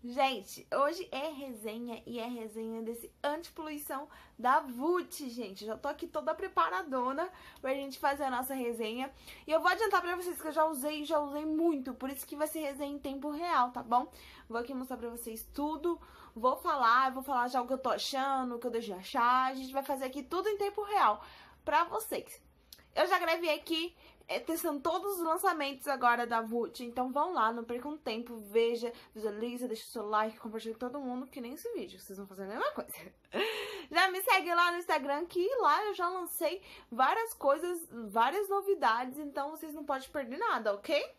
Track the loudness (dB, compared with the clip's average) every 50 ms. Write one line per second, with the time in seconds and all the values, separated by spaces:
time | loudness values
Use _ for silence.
0 | -10 -4 2 4 4 4 2 -2 -6 -12 -16 -16 -8 _ 2 2 2 2 2 -2
1 | -8 -8 -6 -6 -6 -6 -6 -8 -10 -10 -10 -8 -8 -8 -6 -6 -8 -8 -8 -10
2 | -10 -8 -6 -6 -6 -6 -6 -6 -8 -8 -8 -6 -6 -4 -4 -4 -4 -6 -6 -8
3 | -10 -16 _ _ -2 -2 -2 -2 -6 -12 -12 -10 -8 -8 -8 -8 -6 -6 -6 -6
4 | -8 -10 -16 -20 -20 -20 _ 0 4 4 4 4 4 0 -6 0 2 2 2 2
5 | 0 -4 -8 -8 -8 -8 -6 -6 -8 -8 -8 -10 -6 -6 -6 -4 -4 -4 -4 -4
6 | -8 -4 -4 -2 0 0 -2 -2 -4 0 4 4 4 4 2 -2 -2 0 0 0
7 | 0 0 0 0 -2 -4 -4 -14 -20 -20 -18 -6 -2 -2 -2 -2 -2 -6 -6 0
8 | 0 0 2 2 0 0 0 0 -2 -2 -2 -2 -2 -2 -2 -2 -2 -2 -2 -4
9 | -6 -6 -8 -14 -18 -18 -18 -16 -2 2 2 6 6 4 4 4 2 4 4 2
10 | 2 2 -2 -2 -2 -4 -6 -4 -6 -2 4 4 4 4 4 0 -2 -2 -2 -2
11 | -2 0 0 0 0 0 -4 -4 -2 0 0 4 4 4 4 2 -2 -6 -6 -6
12 | -6 -6 -6 -6 -8 -10 -2 -2 -2 -2 0 -4 -4 -4 -4 -4 -6 -6 -6 -6
13 | -6 -6 -6 -4 -4 -4 -4 -4 -2 2 4 4 4 2 0 -8 -2 2 4 4
14 | 4 2 -10 -20 -20 -20 -20 -20 -12 -6 -4 -4 -4 -4 -6 -8 -6 -6 -8 -8
15 | -6 -8 -8 -8 -8 -8 -10 -10 -12 -10 -4 -4 -2 -2 -2 -2 -2 -2 -2 -2
16 | -6 -20 -20 -20 -20 -16 -10 2 2 2 2 2 0 0 2 4 6 6 8 6
17 | 6 4 0 -2 -4 0 0 2 2 2 2 0 2 2 -2 0 2 0 0 0
18 | 0 -2 0 0 2 2 2 0 0 -2 -4 -4 -4 -2 -2 -2 -4 -4 -8 -8
19 | -8 -2 2 4 4 6 6 6 4 2 0 -4 -8 -2 -2 -2 0 0 -2 -2
20 | -2 -6 -6 -6 -6 -2 -2 0 0 0 0 0 0 -2 -2 -4 -4 0 2 6
21 | 6 6 4 2 -6 -18 -18 -20 -20 -20 -20 _ _ 2 4 4 4 2 0 -4
22 | -4 -2 -4 -4 -4 -8 -18 -20 _ -20 _ _ _ _ -20 -20 -20 _ _ 2
23 | 4 6 4 2 4 2 2 2 2 0 0 0 0 -2 -2 0 -2 -4 -8 _
24 | -20 -20 -20 _ -8 -4 -4 -4 -2 -2 -2 0 0 -2 -2 0 0 0 0 0
25 | 0 -2 -2 0 0 0 2 4 4 2 2 2 -2 -2 -4 -4 -2 -4 -2 4
26 | 4 4 4 4 2 0 0 0 0 0 -2 -2 -2 -2 -6 -8 -10 -6 -2 -2
27 | -2 0 2 0 0 2 2 2 2 2 2 0 -4 -4 -6 -6 -4 -6 -8 -6
28 | _ -4 -4 -4 -6 -8 -10 -12 -12 2 4 4 4 4 2 0 -2 -6 -6 -8
29 | -18 -16 _ -4 -4 -4 -2 -2 -4 -4 -4 -4 -4 -4 -6 -6 -8 -10 -8 -6
30 | -4 0 2 2 2 2 -2 -8 -12 -10 -8 -6 -6 -8 -6 -6 -6 -6 -6 -6
31 | -6 -4 -6 -6 -8 -8 -10 -10 -10 -10 -10 -8 -8 -6 -6 -6 -8 -8 -12 -18
32 | -16 -14 -12 -12 -12 -12 -10 -10 -8 -6 -4 -2 -2 -2 -2 -4 -8 -8 -12 -14
33 | -14 -18 -20 _ _ _ -2 -2 0 0 -2 -4 -6 -6 -8 -10 -10 0 4 4
34 | 4 4 2 0 2 4 4 4 4 4 4 6 6 4 4 0 0 0 0 2
35 | 2 0 0 -2 -2 -2 0 0 2 2 2 4 6 6 6 6 4 0 0 0
36 | 0 0 0 -2 -6 -6 -4 0 0 0 0 -2 -10 -16 -20 -20 -14 _ 2 4
37 | 4 6 6 2 0 -4 -6 2 4 4 4 4 2 -2 -4 -4 -6 -10 -10 -10
38 | -10 -2 4 4 4 4 4 0 0 2 0 0 2 2 2 4 4 4 4 4
39 | 0 -4 -6 -8 -8 -6 -4 -4 -4 -4 -6 -10 -10 -10 -10 -10 -2 -2 -2 -2
40 | -2 -6 -6 -6 -4 -4 -4 -2 0 0 0 2 2 0 -2 -2 0 0 2 2
41 | 0 -2 -10